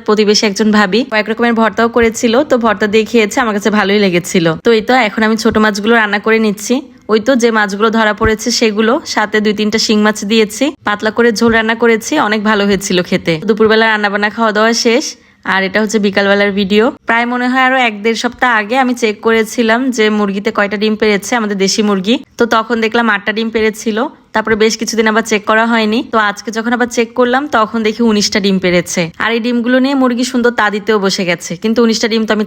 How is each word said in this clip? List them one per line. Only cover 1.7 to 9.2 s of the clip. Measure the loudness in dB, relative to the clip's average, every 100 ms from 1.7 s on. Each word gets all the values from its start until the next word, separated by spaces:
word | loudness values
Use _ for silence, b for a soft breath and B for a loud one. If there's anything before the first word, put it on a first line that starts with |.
| 0 0 2
করেছিল, | 0 0 0 0 2
তো | 0
ভর্তা | 0 0 0
দিয়ে | 0 2
খেয়েছে, | 0 0 0
আমার | -2 0
কাছে | 0 0
ভালোই | 2 2
লেগেছিল। | 2 0 0 0 0 0
তো | 2 2
এই | 2
তো | 2 0
এখন | 0
আমি | 0 0
ছোট | 0 2
মাছগুলো | 2 0 0
রান্না | 2 2 -2 0
করে | 2 2
নিচ্ছি। | -2 -2 -4 -4 B B
ওই | 0 2
তো | 2
যে | 2 2
মাছগুলো | 0 0 0
ধরা | 2 0 0
পড়েছে | 0 -2 -2
সেগুলো, | 0 0 0 0 0 -2
সাথে | -4